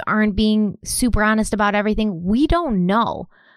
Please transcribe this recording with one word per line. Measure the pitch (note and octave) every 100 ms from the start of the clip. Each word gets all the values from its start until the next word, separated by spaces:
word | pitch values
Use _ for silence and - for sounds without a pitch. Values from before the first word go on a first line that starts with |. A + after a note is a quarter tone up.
| -
aren't | G#3+ G#3+ G3
being | G#3+ G#3+ G#3 -
super | - - B3 G#3
honest | G#3+ A3 G#3
about | G#3+ G#3
everything. | G#3 G#3 G#3+ G#3+ E3+
We | F3 A3+ D4+
don't | E4+ E4 G3+ F3+
know | G#3+ A3+ - - _ _